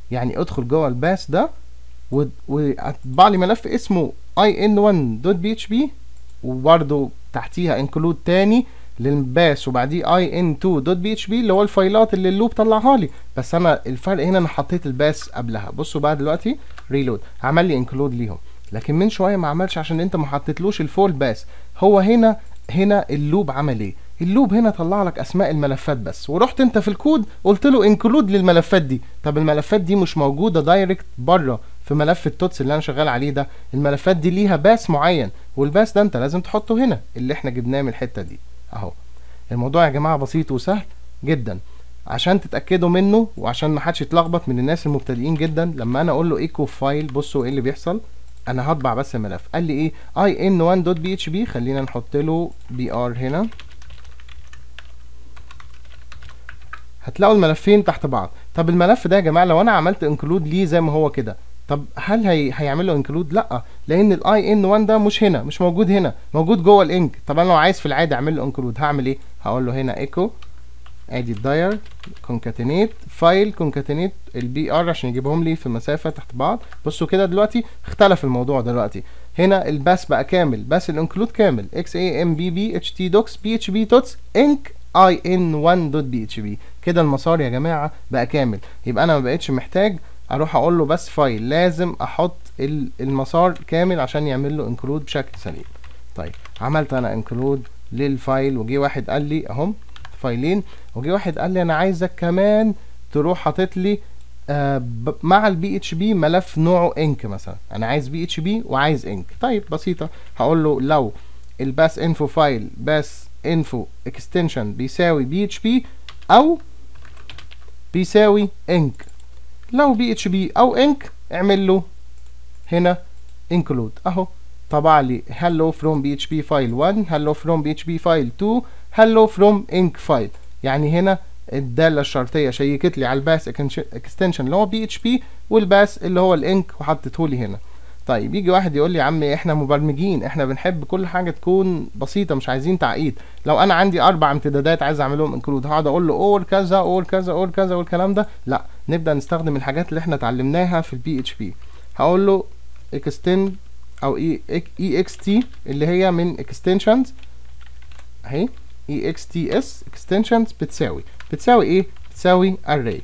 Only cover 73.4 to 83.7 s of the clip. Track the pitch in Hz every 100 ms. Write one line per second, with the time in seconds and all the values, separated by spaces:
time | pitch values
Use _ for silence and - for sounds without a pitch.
73.4 | 214 - 160 143 135 147 190 - - 123
74.4 | 120 135 156 156 170 160 127 123 135 160
75.4 | 165 160 131 117 - 147 160 - - 120
76.4 | 143 220 - - 151 - 160 190 190 185
77.4 | 214 240 - - - - 202 180 139 123
78.4 | 127 139 117 120 104 98 - - - -
79.4 | 185 196 - 151 143 180 - 127 - 185
80.4 | 160 113 110 165 - 151 165 180 226 -
81.4 | 208 120 95 135 175 175 185 139 170 156
82.4 | 180 175 220 175 - - 185 196 226 -
83.4 | 214 226 -